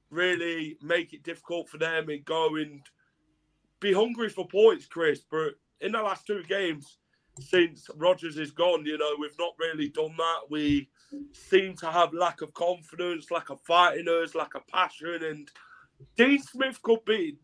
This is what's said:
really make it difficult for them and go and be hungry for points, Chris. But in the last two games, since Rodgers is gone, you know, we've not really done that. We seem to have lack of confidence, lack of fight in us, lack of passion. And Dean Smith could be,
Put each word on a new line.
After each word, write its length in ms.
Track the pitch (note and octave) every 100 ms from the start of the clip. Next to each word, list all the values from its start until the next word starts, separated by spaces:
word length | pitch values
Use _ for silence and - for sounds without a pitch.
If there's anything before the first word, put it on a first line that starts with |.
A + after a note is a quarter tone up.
| _
really 680 | D#3+ F3+ F3 E3+ E3 D#3 D3+
make 320 | D3 F3 E3+
it 100 | D3
difficult 440 | D#3+ E3 - E3+ D#3
for 120 | D3+
them 300 | D#3+ D#3+ D#3
and 140 | D3 D3
go 300 | D#3+ D#3+ D#3
and 260 | D3+ C#3+ - _ _ _ _ _ _ _ _ _
be 120 | G3+
hungry 380 | F#3+ A#3 A#3 A3
for 180 | F#3+ F3
points, 380 | F#3+ A3 F3+ -
Chris. 380 | E3 D#3+ C#3 -
But 260 | D#3 D#3 - _ _
in 120 | F3+
the 80 | A3
last 260 | G#3 F#3 -
two 160 | G3+
games, 560 | D#3+ F#3+ F3+ D3+ C#3 _ _ _ _ -
since 500 | C3+ F#3 E3+ C#3+ - D3+
Rodgers 420 | E3+ F3+ E3 D3+
is 140 | D3
gone, 340 | D3 F3 E3 D3+
you 120 | D3+
know, 160 | D3+ C#3+
we've 180 | D3 D#3
not 160 | E3+ -
really 320 | E3 D#3 C#3+
done 260 | D#3+ D#3 D#3+
that. 260 | E3 D#3+ C#3+
We 360 | D3+ D3 C#3+ C#3 _ _ C#4+ C#4+
seem 440 | - - F#3+ F#3+ F3+
to 120 | E3
have 240 | E3+ E3
lack 280 | E3 F3 -
of 100 | D3+
confidence, 760 | - F3 F3+ D#3 E3 F3 E3 -
lack 180 | E3+ -
of 100 | C3+
fight 360 | - E3+ F3 D3+
in 100 | E3+
us, 280 | E3 E3 D#3+
lack 180 | D3
of 140 | C#3+ -
passion. 560 | F#3 F#3 - D#3+ E3+
And 260 | D#3+ D3+ C#3+ - - - _ _ - -
Dean 240 | B3+ C#4+
Smith 400 | - B3+ C4 -
could 200 | - A3+ -
be, 320 | G#3+ E3 C#3+